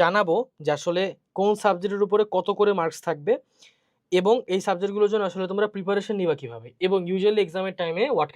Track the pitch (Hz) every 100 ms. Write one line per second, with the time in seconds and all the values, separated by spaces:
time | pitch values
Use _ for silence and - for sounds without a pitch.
0 | 170 202 190 185 254 - 147 147 180 175
1 | 190 151 _ - 196 208 208 175 196 202
2 | 202 208 214 185 180 202 208 196 165 -
3 | - 160 147 262 - _ _ _ _ _
4 | _ 180 185 240 - 185 196 180 196 202
5 | 208 214 196 190 185 196 208 202 185 202
6 | 196 208 180 143 123 117 120 - 185 190
7 | 175 185 202 214 185 185 190 185 170 170
8 | 269 208 151